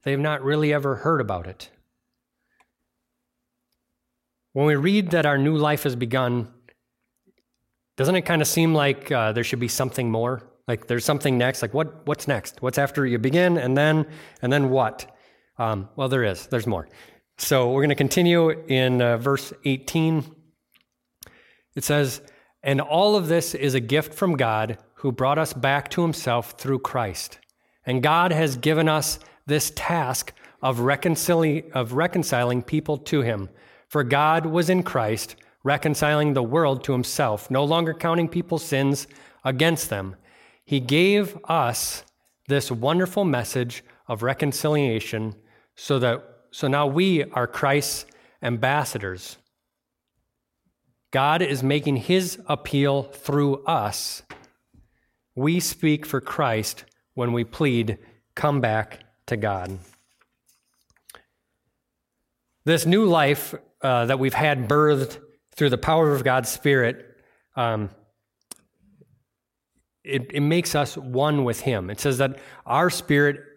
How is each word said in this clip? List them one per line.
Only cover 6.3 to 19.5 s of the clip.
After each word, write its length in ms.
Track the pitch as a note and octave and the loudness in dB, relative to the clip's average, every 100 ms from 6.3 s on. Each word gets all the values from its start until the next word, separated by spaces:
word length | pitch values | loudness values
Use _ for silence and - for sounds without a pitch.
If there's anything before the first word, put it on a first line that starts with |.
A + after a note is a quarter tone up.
| A#2+ A2+ - _ _ _ _ _ _ _ _ _ _ _ _ _ - | -2 -4 -14 _ _ _ _ _ _ _ _ _ _ _ _ _ -2
doesn't 180 | C3+ | 0
it 100 | F#3 | 0
kinda 200 | - E3+ | 0 0
seem 300 | D3 - E3 | 2 2 4
like, 360 | D#3 C#3+ C#3 - | 4 2 0 -2
uh, 220 | C3+ A2 | 0 0
there 100 | A2 | 0
should 160 | A#2 B2 | -2 -2
be 80 | A#2+ | -4
something 440 | - C3 - A#2+ | -2 -4 -2 -2
more? 320 | A2+ A#2+ B2+ - _ - | -2 -2 -4 -10 _ -6
Like, 180 | A2+ - | -6 -2
there's 180 | A#2+ | -2
something 320 | A2+ D3 D3 B2+ | 0 0 0 2
next. 240 | B2 C3 | 2 0
Like, 140 | A#2 | -4
what, 320 | C#3 D#3+ - - | -2 -4 -6 -6
what's 220 | D3+ - | -4 -2
next? 340 | B2 - - | -2 -4 -6
What's 160 | B2+ B2+ | -4 0
after 260 | C#3 - C3 | 0 0 0
you 120 | A#2+ | 0
begin, 380 | B2+ D#3+ F3+ E3+ | 2 4 4 2
and 200 | B2 C3 | 2 2
then, 300 | D3+ D#3 D3+ - - - | 4 2 0 -6 -20 -6
and 100 | B2 | 0
then 180 | C#3+ C#3 | 2 4
what? 400 | C3 A2 - - - _ _ _ - | 2 0 -2 -18 -20 _ _ _ -4
Um, 300 | A2+ G#2 G2+ - | -2 -2 -6 -4
well, 120 | C3+ | 0
there 140 | C3 | 2
is. 240 | A2+ F2+ - | 0 -2 -4
There's 200 | B2 A2 | -2 0
more. 200 | F#2 - - - _ _ - | -2 -4 -18 -20 _ _ -10
So 340 | - C#3 B2 | 0 2 4
we're 100 | C3+ | 2
gonna 140 | D3 C#3 | 2 2
continue 540 | C3+ F#3 F3 E3+ D#3+ | 2 4 4 6 4
in, 520 | D#3 - C3 B2+ B2+ | 0 0 2 4 4
uh, 140 | A#2+ A#2 | 4 2
verse 360 | C3 C#3 - | 0 -2 -4